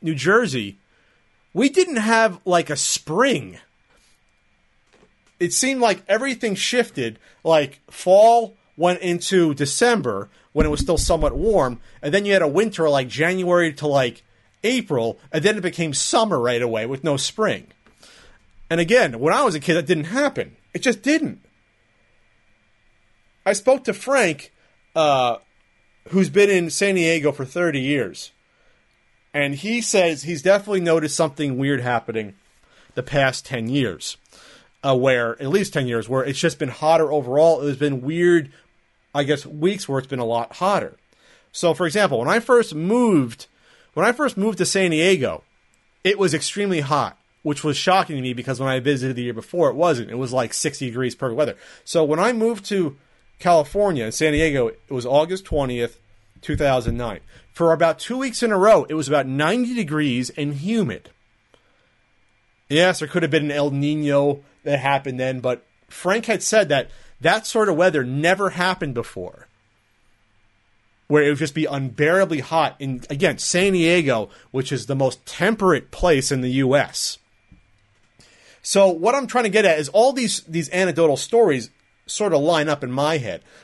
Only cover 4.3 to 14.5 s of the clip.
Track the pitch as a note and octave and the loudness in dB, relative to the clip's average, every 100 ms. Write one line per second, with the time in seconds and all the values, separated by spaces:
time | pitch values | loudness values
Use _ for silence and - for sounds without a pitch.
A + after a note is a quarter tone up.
4.3 | _ _ _ _ _ _ _ _ _ _ | _ _ _ _ _ _ _ _ _ _
5.3 | _ F3 - C4 C4+ A#3 F#3 - G#3+ C4+ | _ -2 0 -2 2 2 0 0 -2 -2
6.3 | A#3+ A#3 F#3+ - B3 A#3 - A#2 A2 _ | -4 -4 -4 -2 0 -2 -4 -8 -8 _
7.3 | _ D#3+ D#3+ C#3 - _ - - G3 A3 | _ 2 2 2 -6 _ -8 4 8 8
8.3 | A#3 A3+ - _ - E3+ F3+ F#3 E3+ - | 6 2 -6 _ 0 0 2 0 -2 2
9.3 | F#3+ E3 C#3 C#3+ - A#3+ A3+ B2+ G2 G#2 | 4 4 2 -2 -2 0 0 -2 -6 -8
10.3 | _ _ C#3+ D#3 D3 - D#3+ - E3+ D3+ | _ _ 0 0 0 0 0 0 0 0
11.3 | B2+ G3+ G3+ C3 A#2+ - - D3 F3+ G3+ | 0 0 2 0 -2 -14 -10 -2 0 2
12.3 | G3 D#3 D3 A3 G3+ D#3+ C#3 B2+ A2 E3 | 2 2 2 0 0 2 2 0 -2 -2
13.3 | F#3 F3+ F3 E3+ C#3+ D3+ C#3 B2+ A#2+ _ | 0 0 2 2 -2 0 0 0 -4 _
14.3 | _ _ | _ _